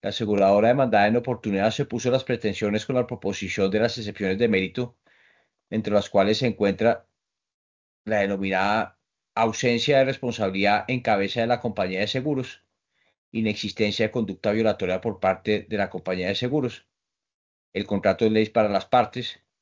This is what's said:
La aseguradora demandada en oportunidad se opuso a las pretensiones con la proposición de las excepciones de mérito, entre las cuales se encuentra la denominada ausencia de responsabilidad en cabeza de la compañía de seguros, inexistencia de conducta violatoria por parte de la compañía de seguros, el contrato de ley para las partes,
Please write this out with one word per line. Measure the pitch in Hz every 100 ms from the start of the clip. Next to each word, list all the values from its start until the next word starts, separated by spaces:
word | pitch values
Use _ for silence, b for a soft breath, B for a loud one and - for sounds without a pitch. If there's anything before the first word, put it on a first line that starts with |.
La | 98
aseguradora | - 107 101 98 101 113
demandada | 131 131 107 104
en | 120
oportunidad | 117 117 113 98 107
se | 110
opuso | - 117 127
a |
las | 127
pretensiones | - 120 110 98 104 104 -
con | 127
la | 117
proposición | 120 - 101 95 - 98
de | 104
las | 113 -
excepciones | 104 98 95 95
de | 117
mérito, | 95 92 107 123 _ b b b b b b _
entre | 110 107
las | 104 -
cuales | 101 98 107
se | 127
encuentra | - 101 92 110 - _ _ _ _ _ _ _ _ _ _ -
la | 107
denominada | 101 98 98 95 98 110 - _ _ _ _
ausencia | - 113 110 127 117 131 139
de | 135
responsabilidad | 127 123 113 101 95 101 104 -
en | 127
cabeza | 120 104 98 120
de | 117
la | 117
compañía | 120 104 92 92
de | 104
seguros, | 131 139 139 127 - _ _ _ _ _ _ _
inexistencia | - 110 104 104 - 104 101 117
de |
conducta | 123 104 92 107
violatoria | 107 110 101 92 92
por | 117 98
parte | 95 92 - 107 -
de | 107
la | 98
compañía | 90 92 92 92
de | 98
seguros, | 123 147 123 - _ _ _ _ _ _ _ _ _
el | 95 101
contrato | 101 98 95 110
de |
ley | 110 107
para | 117 107
las | 101 -
partes, | 127 110 - 123 - _ _